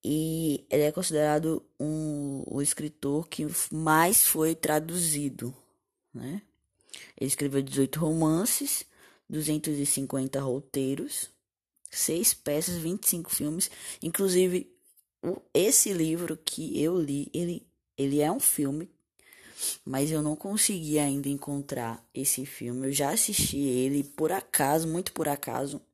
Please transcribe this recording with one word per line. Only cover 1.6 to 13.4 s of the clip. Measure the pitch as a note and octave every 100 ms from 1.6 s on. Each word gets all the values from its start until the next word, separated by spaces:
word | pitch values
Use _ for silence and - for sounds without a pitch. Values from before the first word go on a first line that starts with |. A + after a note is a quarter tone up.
| _ _
um, | D3+ D#3 D#3 D3 C#3+ C#3 -
o | C#3
escritor | C#3+ - D3+ _ C#3 D3 E3
que | - D3+
f-, | E3+ -
mais | D#3 D#3 D#3 E3+ G#3+ -
foi | D#3+ D#3+ D#3+
traduzido, | - D3+ D#3+ F3 E3 D3 C#3+ - A#2+ C#3 _ _ _ _ _
né? | A#2+ B2+ F#3+ _ _ _ _ _ - - -
Ele | C3+
escreveu | - C#3+ C#3
dezoito | C3+ C3+ C3+ D#3
romances, | D#3+ E3 D#3 D#3+ A3+ - C#4 - - _ - _ _
duzentos | D#3 D3+ D3+ D#3 D3
e | C#3
cinquenta | - C3+ C3+ C3+ C3+
roteiros, | C3+ B2+ - C#3+ C3+ C#3 C#4+ - - _ _ _ _ _ -
seis | - - E3 A3
peças, | - - D3 E3+ F3
vinte | D#3+ G3
e | -
cinco | F3 E3
filmes. | -